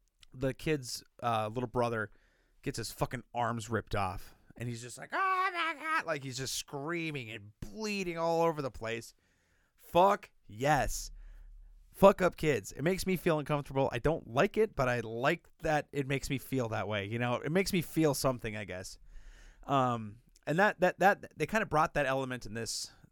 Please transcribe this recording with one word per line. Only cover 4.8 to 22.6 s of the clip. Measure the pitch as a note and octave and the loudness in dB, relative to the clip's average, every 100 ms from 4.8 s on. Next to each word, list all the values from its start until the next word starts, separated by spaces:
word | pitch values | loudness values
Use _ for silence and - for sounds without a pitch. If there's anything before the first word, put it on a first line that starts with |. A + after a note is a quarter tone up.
just | A#2+ - | -10 -14
like, | - | -8
"Oh | E4+ F#4+ F#4 F#4+ | -2 0 0 0
my | F4 E4 D4+ | -2 -4 -4
God," | D#4 D#4+ E3 | -2 -2 0
like, | D3+ | -4
he's | C3+ B2 | -4 -6
just | C3 | -6
screaming | - - C#3+ C#3+ E3+ D#3+ D3 A2+ | -6 -6 -6 -4 -4 -4 -6 -8
and | A2+ G2+ - | -10 -14 -14
bleeding | - G#3 G#3+ G3+ F3+ E3 | -12 -6 -4 -2 -2 0
all | E3 E3 | 2 4
over | E3 D#3 | 4 2
the | C3+ | -2
place. | - A2 A#2 - - _ _ _ _ _ _ - | -4 -4 -4 -8 -16 _ _ _ _ _ _ 0
Fuck | E3 F#3+ G3+ - _ - | 6 6 6 -2 _ -16
yes. | G#2 C3 C#3+ A2 - - - - - - - - - - | -2 4 4 4 -2 -6 -12 -16 -18 -18 -20 -20 -20 -16
Fuck | - G3 - | 6 8 8
up | F3+ - | 2 2
kids. | D#3+ B2 F#2+ | 0 0 -2
It | - | -4
makes | D3 F#3+ - | -2 0 0
me | F#3 | 0
feel | F#3 D#3 | 2 0
uncomfortable. | C#3 D3 C#3 C3+ C3+ | 0 -2 -2 0 0
I | B2 | 2
don't | C#3+ D#3+ - | 0 0 -2
like | A#2 G3 - | 2 2 4
it, | A3 - | 0 2
but | B2+ | 0
I | B2 | 0
like | A#2 A2+ C3+ E3+ - _ | -2 0 0 0 -4 _
that | D#3+ D3+ - | 0 0 0
it | C#3+ C3 | -4 -2
makes | C#3 - | -2 -2
me | C3+ | -4
feel | - C3 A#2 | -2 -2 0
that | G#2+ G2 | -2 -2
way. | G#2 G2 | -2 -2
You | A#2 | -2
know, | B2 A#2+ | 0 0
it | C#3 | 0
makes | E3+ F#3 | 0 2
me | F#3+ | 0
feel | - - D#3+ | 0 2 2
something, | C3 C#3 B2 A2+ G#2+ | 2 0 -2 -4 -8
I | |
guess. | G#2 F2+ - - - - - - - - - | -8 -8 -10 -14 -18 -18 -18 -20 -20 -14 -2
Um, | C#3 B2+ A#2+ G#2+ G#2+ _ _ - | 2 2 0 -6 -14 _ _ -2
and | D#3 | 2
that, | G#3 - | 4 4
that, | F3+ - | 2 4
that, | F#3 F#3+ - - | 4 4 -2 -6
they | D3+ | -2
kinda | A3 G3 | 0 0
brought | D3+ E3 | 2 2
that | D#3 C3+ | 2 0
element | C3+ C3 B2 G#2+ | 0 -2 -6 -6
in | |
this, | G#2+ | -8